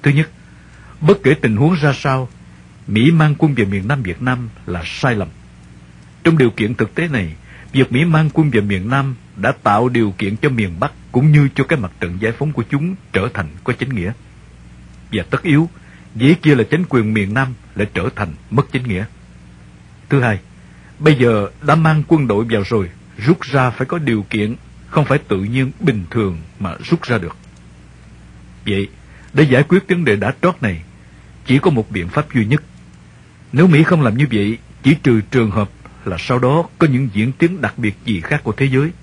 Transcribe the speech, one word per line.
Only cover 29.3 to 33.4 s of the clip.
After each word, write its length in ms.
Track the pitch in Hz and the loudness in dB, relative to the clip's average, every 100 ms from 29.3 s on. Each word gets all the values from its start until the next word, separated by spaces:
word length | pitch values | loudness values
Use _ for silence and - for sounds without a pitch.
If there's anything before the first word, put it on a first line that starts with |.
để 100 | 139 | 2
giải 200 | 151 127 | 4 4
quyết 160 | 147 185 - | 4 2 2
vấn 160 | 180 147 | -2 0
đề 100 | 104 | 0
đã 180 | 101 135 | -2 0
trót 140 | 175 175 | -2 -2
này, 200 | 117 82 85 - - - - - - | -4 -6 -10 -20 -20 -20 -20 -20 0
chỉ 140 | 135 | 2
có 120 | 180 | 2
một 200 | 131 107 | 0 -2
biện 160 | 101 87 | -6 -4
pháp 260 | - 151 | -4 -2
duy 120 | 135 107 | -2 0
nhất. 180 | 147 - - - - - - - - | -2 -4 -20 -20 -20 -20 -20 -20 -20